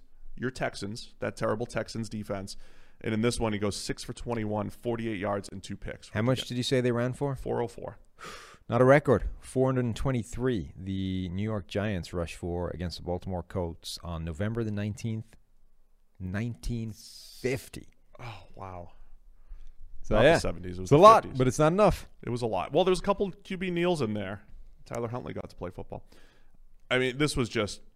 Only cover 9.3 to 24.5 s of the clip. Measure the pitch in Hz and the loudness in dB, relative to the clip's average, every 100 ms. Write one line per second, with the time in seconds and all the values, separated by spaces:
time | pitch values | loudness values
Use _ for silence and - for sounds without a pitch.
9.3 | - - 131 131 131 123 107 139 127 101 | -6 -4 0 2 2 0 0 0 0 -2
10.3 | - 127 117 71 - 95 95 95 95 92 | -2 0 0 -4 -8 -6 -2 -2 -2 -2
11.3 | 92 107 107 - 104 104 95 80 90 85 | -2 -2 -4 -4 -2 0 -2 -4 -4 -4
12.3 | - 90 87 85 80 87 - 85 87 - | -4 -4 -2 -4 -4 -6 -6 -4 -4 -4
13.3 | 90 - 98 85 85 - - 87 82 82 | -6 -4 -4 -4 -6 -12 -12 -8 -6 -6
14.3 | 80 104 113 110 104 104 107 117 110 - | -4 -4 -2 -2 -2 -4 -4 -4 -6 -8
15.3 | - _ - - - - - - - 92 | -16 _ -20 -20 -20 -20 -20 -20 -12 -6
16.3 | 98 117 117 - 120 113 104 - - - | -4 -4 -6 -6 -4 -6 -10 -16 -20 -20
17.3 | - 123 - - - - - - - 123 | -6 -2 -2 -6 -14 -16 -20 -20 -14 -12
18.3 | 101 - - 95 90 87 - - - - | -12 -14 -14 -12 -10 -12 -14 -14 -16 -18
19.3 | - - - - - - - - 107 131 | -20 -16 -12 -12 -12 -10 -6 2 6 8
20.3 | 165 - 87 90 90 92 143 208 226 - | 6 4 -4 -6 -4 6 12 12 12 8
21.3 | 135 127 120 156 180 208 - - - - | 0 2 4 4 6 4 4 -4 -12 -6
22.3 | 120 120 95 82 143 185 180 - 196 202 | -2 0 -2 0 2 2 2 0 -2 -2
23.3 | - - 190 185 170 175 170 113 107 98 | -6 -10 -6 -4 0 0 2 0 -2 -6
24.3 | 101 - | -10 -12